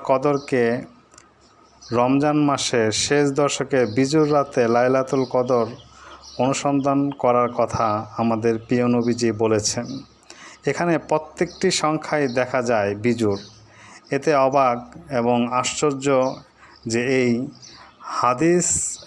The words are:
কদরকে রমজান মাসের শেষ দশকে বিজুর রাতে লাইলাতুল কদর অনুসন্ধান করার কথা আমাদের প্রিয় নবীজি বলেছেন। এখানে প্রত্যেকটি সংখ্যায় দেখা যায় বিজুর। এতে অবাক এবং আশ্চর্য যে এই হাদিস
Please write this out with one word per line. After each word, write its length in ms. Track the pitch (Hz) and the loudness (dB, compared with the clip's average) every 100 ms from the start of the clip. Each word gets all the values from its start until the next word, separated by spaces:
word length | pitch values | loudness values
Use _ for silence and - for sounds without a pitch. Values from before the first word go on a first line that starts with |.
কদরকে 760 | - 135 143 143 139 131 120 123 - - _ - - _ _ _ _ _ - | 2 0 2 -2 0 0 0 -2 -8 -20 _ -20 -20 _ _ _ _ _ -4
রমজান 440 | 117 123 139 151 151 | 0 2 2 2 2
মাসের 560 | 147 135 - 123 110 | 2 0 0 0 0
শেষ 380 | 104 - 143 143 | 0 0 2 2
দশকে 560 | 139 143 - 131 135 117 | 2 0 -2 -2 0 2
বিজুর 460 | 104 135 156 147 | 2 2 2 2
রাতে 360 | 147 139 - 117 | 2 0 0 2
লাইলাতুল 560 | 120 127 131 131 135 123 | 4 4 2 0 -2 0
কদর 360 | 127 123 123 110 123 - - - - - - | -2 0 0 0 -6 -20 -20 -20 -20 -18 -2
অনুসন্ধান 720 | 127 135 143 143 139 139 143 | -2 0 -2 0 0 0 -2
করার 380 | 139 123 120 120 | 0 2 2 2
কথা 540 | 123 113 - 113 104 107 - | 0 -2 0 0 -2 -4 -2
আমাদের 420 | 117 113 117 113 | 0 0 0 -2
প্রিয় 300 | 113 123 123 | -2 0 2
নবীজি 440 | 120 120 117 117 | 2 0 0 0
বলেছেন। 540 | 107 113 107 104 - 120 90 - _ _ - - - - | 0 2 2 0 -6 -8 -12 -16 _ _ -20 -20 -8 -4
এখানে 320 | 135 175 156 | -2 0 -2
প্রত্যেকটি 720 | - 156 - - 175 - 185 | 0 -2 -2 -4 -6 -2 -2
সংখ্যায় 580 | - 151 156 - 151 139 | 0 -2 -2 -2 -2 0
দেখা 340 | 120 123 135 | 0 -2 -2
যায় 320 | 120 117 101 | 0 0 0
বিজুর। 440 | 101 117 113 110 98 - - - - - - - | 0 -2 0 0 -2 -8 -20 -20 -20 -20 -20 -6
এতে 240 | 139 160 | -2 2
অবাক 440 | 143 135 139 131 120 120 - - | 2 4 4 2 0 -6 -20 -6
এবং 420 | 131 120 123 120 | -2 0 2 0
আশ্চর্য 840 | 127 - - 151 139 135 135 131 139 - _ - - 117 | -2 -4 -2 -2 0 0 2 0 -4 -16 _ -20 -16 -6
যে 140 | 113 123 | -4 0
এই 420 | 131 123 117 143 - - - - _ | 0 2 0 -4 -12 -20 -20 -20 _
হাদিস 960 | - - 123 127 160 175 165 - - - | -12 -2 0 2 2 2 0 -4 -6 -10